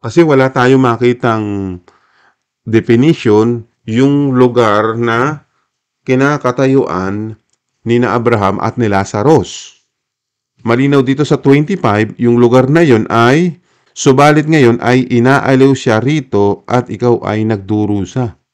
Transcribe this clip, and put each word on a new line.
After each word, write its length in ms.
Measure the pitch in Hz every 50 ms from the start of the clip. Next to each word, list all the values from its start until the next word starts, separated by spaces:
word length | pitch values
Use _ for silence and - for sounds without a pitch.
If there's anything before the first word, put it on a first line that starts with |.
Kasi 240 | - 117 - 170 170
wala 240 | 156 143 135 131 131
tayong 320 | 131 135 123 127 135 131
makitang 960 | 131 123 117 110 123 123 123 123 - 123 113 110 107 104 101 98 98 95 90 90 _ _ _ _ _ _ _ _ _ _ _ _ _ _ _ _ _
definition 1040 | - 110 113 95 - 117 117 131 160 165 - - 117 104 107 110 117 120 117 110 _ _ _ _
yung 480 | - 110 117 135 139 143 143 143 139 127
lugar 640 | 127 127 123 117 120 117 110 101 104 107 110 113
na 480 | 117 117 117 113 120 127 147 156 143 _ _ _ _ _ _ _ _ _ _ _ _
kinakatayuan 1400 | _ - 131 127 135 139 147 143 - 127 123 - 135 135 135 135 - - 78 90 92 95 98 104 107 110 110 _ _ _ _ _ _ _ _ _ _
ni 160 | 113 117 120
na 160 | 123 110 101
Abraham 400 | 120 113 120 117 107 101 95 98
at 240 | - - - - -
ni 80 | 120 104
Lazarus. 880 | 101 95 98 - - 104 107 135 160 131 90 - - - - - _ _ _ _ _ _ _ _ _ _ _ _ _ _ _ _ _ _ _
Malinaw 400 | 110 117 127 135 139 143 139 131
dito 160 | 123 135 135
sa 160 | 147 - 156
twenty-five, 800 | 135 - 139 139 147 156 151 196 180 - 117 104 104 107 104 -
yung 240 | - 123 120 120 120
lugar 240 | 120 117 120 127 127
na 160 | 131 147 165
yon 240 | 175 151 123 110 107 - -
ay, 480 | 117 117 120 135 156 180 180 151 _ _ _ _ _ _ _ _
"Subalit 560 | - - 143 131 131 143 147 151 151 151 151
ngayon 320 | 165 156 131 117 120 -
ay 240 | - 123 123 127 127
inaaliw 720 | - 127 120 117 127 139 135 98 123 135 131 135 139 135
siya 240 | 127 - 131 110 107
rito 640 | 110 131 151 156 139 _ - 101 101 101 98 - _
at 240 | - - 123 120 -
ikaw 320 | - 101 120 123 120 117
ay 240 | - 98 107 107 110
nagdurusa." 960 | 110 113 101 98 98 107 107 104 101 104 101 95 87 - 131 127 113 - _ _ _